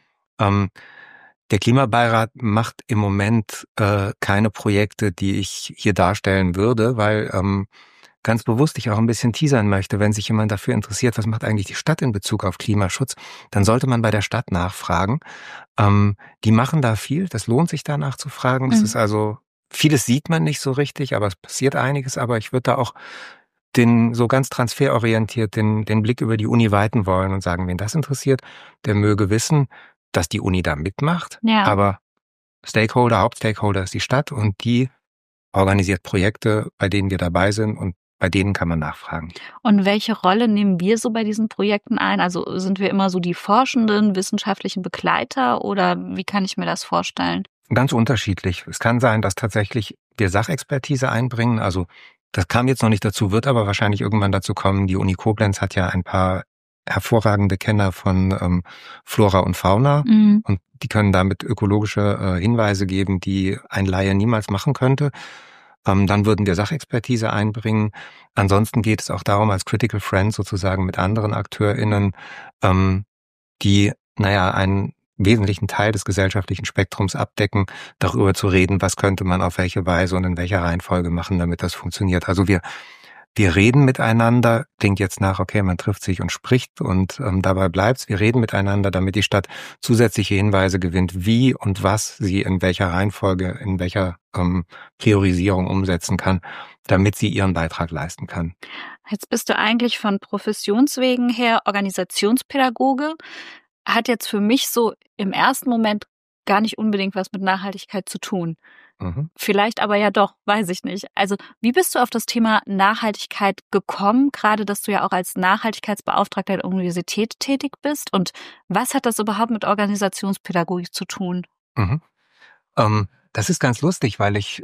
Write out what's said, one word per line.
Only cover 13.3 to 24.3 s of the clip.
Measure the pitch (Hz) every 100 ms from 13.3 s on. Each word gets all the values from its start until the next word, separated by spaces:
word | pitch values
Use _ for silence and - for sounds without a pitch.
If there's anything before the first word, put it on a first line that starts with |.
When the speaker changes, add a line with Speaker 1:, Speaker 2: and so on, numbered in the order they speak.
| - -
Speaker 1:
dann | 101
sollte | 101 120 131
man | 117
bei | 110
der | 107
Stadt | - 113 -
nachfragen. | 90 90 - - 90 98 139 - - - - - -
Ähm, | 101 101 101 101 - _
die | 110
machen | 113 127 160
da | 120 110
viel, | - 147 190
das | 110 -
lohnt | 123 170
sich | 156
danach | - 147 143 -
zu | 139
fragen. | - 127 131 127
Das | 113
Speaker 2:
Mhm. |
Speaker 1:
ist | 107 120
also, | 104 107 107 107 _ _ _
vieles | - 151 147 -
sieht | 131 -
man | 160
nicht | 156 143
so | 135
richtig, | 131 143 - 135 101
aber | 104
es | -
passiert | - - 131 147
einiges, | 127 143 131 143
aber | 120 117
ich | -
würd | 127 127
da | 123
auch | 120 - - - - - _ _ _ -
den, | 117 117 117
so | 117
ganz | 117